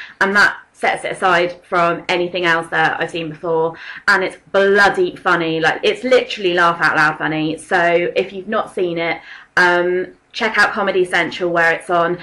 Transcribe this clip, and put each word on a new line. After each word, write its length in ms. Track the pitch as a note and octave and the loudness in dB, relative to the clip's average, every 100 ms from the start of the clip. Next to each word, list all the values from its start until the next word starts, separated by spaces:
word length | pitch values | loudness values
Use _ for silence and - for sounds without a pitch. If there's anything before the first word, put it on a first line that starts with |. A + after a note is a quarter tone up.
| - - | -20 -4
and 160 | G3 | 0
that 220 | G3+ F3 - - | 2 2 0 -16
sets 300 | _ G3+ F#3+ | _ -4 -2
it 60 | - | -6
aside 500 | - F#3+ F3 F3 - | -2 2 2 0 -4
from 400 | _ F3+ E3+ E3+ - | _ 0 0 0 -2
anything 360 | F3+ F3 F3+ | -2 -2 -2
else 220 | E3+ E3 E3 | 0 0 -2
that 320 | D#3+ D#3 - | 0 0 0
I've 100 | E3 | -6
seen 200 | E3+ E3 | -6 -8
before, 480 | D#3 F3+ D#3+ E3 E3 - - - | -8 -2 0 0 -4 -16 -8 0
and 140 | G3 | 0
it's 140 | F#3 - _ | 0 -6 _
bloody 640 | G3 G3 G3+ F#3+ F#3+ F3+ | 2 4 6 4 4 -2
funny. 460 | - F#3+ E3+ E3 D#3+ | 0 0 0 0 0
Like, 180 | D#3+ - | 0 2
it's 200 | G#3+ G3 | -2 0
literally 500 | B3+ B3+ B3 G#3+ F#3 | 2 2 2 -2 0
laugh 280 | F3 E3+ E3+ | 2 2 2
out 160 | D#3 C3+ | 0 2
loud 200 | D3+ D#3 | 0 0
funny. 400 | D3+ D#3 D#3 D#3+ | -4 -2 -2 -4
So 540 | - F#3 E3+ F3 E3+ | -2 0 2 2 0
if 180 | G3 F#3+ | -2 -4
you've 160 | G3 G3 | -8 -6
not 260 | A3 - | -6 -4
seen 220 | - F3+ E3+ | -4 -4 -2
it, 240 | E3+ E3 - - - | -4 -6 -12 -20 -6
um, 520 | - F3+ F3 F3 F3+ F3+ - _ | 2 2 4 2 -2 -4 -12 _
check 240 | - A3 G#3+ | -6 -2 0
out 160 | G3+ | 0
Comedy 320 | A3 G3 F#3+ | 0 -2 0
Central 440 | F3+ F3+ E3 - F3 | 0 0 -2 -4 -2
where 220 | E3+ E3 | 2 2
it's 180 | D#3+ - | 0 0
on. 300 | F3 E3+ F3 | 0 0 -2